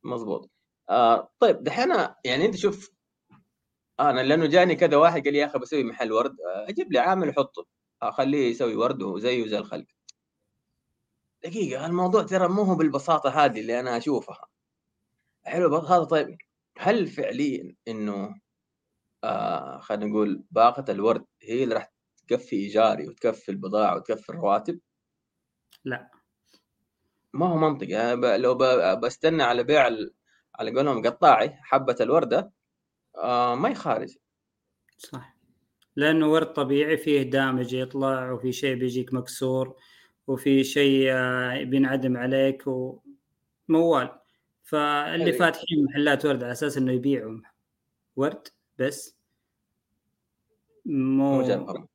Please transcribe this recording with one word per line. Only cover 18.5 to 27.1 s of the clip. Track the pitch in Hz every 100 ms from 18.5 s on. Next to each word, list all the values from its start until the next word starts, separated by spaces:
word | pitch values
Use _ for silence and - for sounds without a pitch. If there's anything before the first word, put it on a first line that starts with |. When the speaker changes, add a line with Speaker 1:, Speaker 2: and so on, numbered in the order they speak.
| _ _ _ _ _ _ _
Speaker 1:
آه، | 110 107 104 82 65 65
خلينا | - 104 104
نقول | 107 104 - -
باقة | - 117 139 135
الورد | 98 104 113 - _
هي | 107 117
اللي | 127
راح | 110 - _ _ _ _
تكفي | 123 - 104
إيجاري | 101 104 110 104 76
وتكفي | - 120 110 -
البضاعة | 98 95 107 104 87
وتكفي | - 110 -
الرواتب؟ | 85 101 101 135 175 _ _ _ _ _ _ _ _ _ _
Speaker 2:
لا. | 135 123 - _ _ _ _ _ _ _ _ _ _